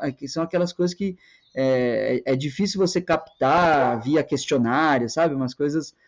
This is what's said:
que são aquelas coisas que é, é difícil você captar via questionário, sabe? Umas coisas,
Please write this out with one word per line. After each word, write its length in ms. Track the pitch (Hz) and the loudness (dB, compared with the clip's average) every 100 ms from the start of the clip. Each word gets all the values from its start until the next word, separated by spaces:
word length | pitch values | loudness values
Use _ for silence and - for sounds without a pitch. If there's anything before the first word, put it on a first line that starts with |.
| 143 131 | -4 -8
que 100 | 139 | -8
são 160 | 165 | -6
aquelas 300 | 165 180 175 | -4 -2 -2
coisas 200 | - 180 | 0 -2
que 220 | 180 196 180 _ _ _ - | -2 -6 -6 _ _ _ -2
é, 640 | 135 127 123 110 107 123 - | 0 2 2 0 0 -2 0
é 100 | 131 | -2
difícil 440 | 143 - 202 190 | -2 -2 -2 0
você 200 | 185 180 | 0 0
captar 1000 | 175 160 - - 135 165 170 147 123 117 | 0 -2 -4 -2 2 4 4 4 2 0
via 220 | 123 151 | 0 0
questionário, 880 | - 139 - 139 117 135 160 135 117 | 0 -2 0 0 2 2 2 2 0
sabe? 240 | - 165 139 | 0 0 0
Umas 180 | 127 | -4
coisas, 420 | - 147 156 - - | -2 -2 -2 -4 -12